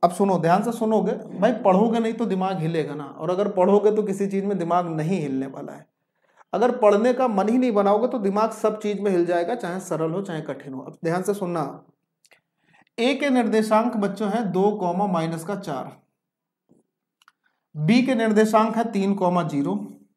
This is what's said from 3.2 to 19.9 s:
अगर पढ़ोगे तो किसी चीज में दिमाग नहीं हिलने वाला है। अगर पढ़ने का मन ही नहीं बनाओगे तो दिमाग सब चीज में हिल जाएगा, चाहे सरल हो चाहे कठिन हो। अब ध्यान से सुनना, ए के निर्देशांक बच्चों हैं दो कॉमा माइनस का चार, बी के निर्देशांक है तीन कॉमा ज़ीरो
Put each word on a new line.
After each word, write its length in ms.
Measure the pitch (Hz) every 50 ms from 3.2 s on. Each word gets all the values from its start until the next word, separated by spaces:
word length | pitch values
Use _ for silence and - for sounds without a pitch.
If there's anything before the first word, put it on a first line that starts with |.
| 156 165
अगर 180 | 180 180 208 202
पढ़ोगे 400 | 190 190 180 190 196 202 202 214
तो 120 | 214 220 208
किसी 240 | 185 190 196 202 196
चीज 180 | 196 196 190
में 120 | 202 202 185
दिमाग 300 | 170 165 170 180 180 170
नहीं 300 | 165 156 151 160 190 185
हिलने 280 | 156 139 135 131 135 135
वाला 260 | - 151 147 147 143
है। 120 | - - _ _ _ _ _ _ _ _ _ _ _ - _ -
अगर 180 | 180 220 247 240
पढ़ने 400 | - 220 208 202 202 220 247 247
का 140 | 247 262 254
मन 220 | 214 196 196 208
ही 80 | 226 254
नहीं 140 | 254 254
बनाओगे 360 | 220 202 202 196 202 208 226 247
तो 120 | 254 254
दिमाग 320 | 202 202 190 202 220 226 220
सब 260 | - - 220 208 214
चीज 200 | - 208 208 190
में 100 | 196 208
हिल 140 | 190 175 170
जाएगा, 300 | 170 180 175 170 - 240
चाहे 240 | 233 - 175 175 185
सरल 300 | 180 - 175 156 160 160
हो 100 | 160 185
चाहे 200 | 196 196 170 156 151
कठिन 300 | - 139 135 - 147 131
हो। 80 | 131
अब 160 | - - 156 _ -
ध्यान 200 | 165 170 180 185
से 100 | 190 202
सुनना, 300 | 202 196 175 175 170 147 139 139 - - _ _ _ _ _ _ _ _ _ _ _ _ _ _ _ _ _ _ _ _ _ _ -
ए 160 | 226 247 285
के 140 | 269 294 285
निर्देशांक 640 | 262 254 240 208 202 220 214 214 220 214 226 247 233 226
बच्चों 320 | 202 196 190 - 220 202
हैं 220 | 196 226 240 190
दो 200 | 165 180 190 208 208 208
कॉमा 300 | 190 175 175 185 202 202
माइनस 360 | 180 170 160 165 165 165 165
का 120 | - 208 196
चार, 340 | 196 - 147 131 - 147 - _ _ _ _ _ _ _ _ _ _ _ _ _ _ _ _ _ _ _ _ _ _ _ _ _ _ _ _ _ _ _ _ _ _ _ _
बी 260 | 151 151 156 220 254
के 140 | 247 269 262
निर्देशांक 600 | 226 226 220 214 208 220 214 220 214 220 226 220 220
है 60 | 233 233
तीन 220 | - 202 190 196 202
कॉमा 280 | 196 190 180 175 175 170
ज़ीरो 280 | 151 147 143 143 165 196 208 202 -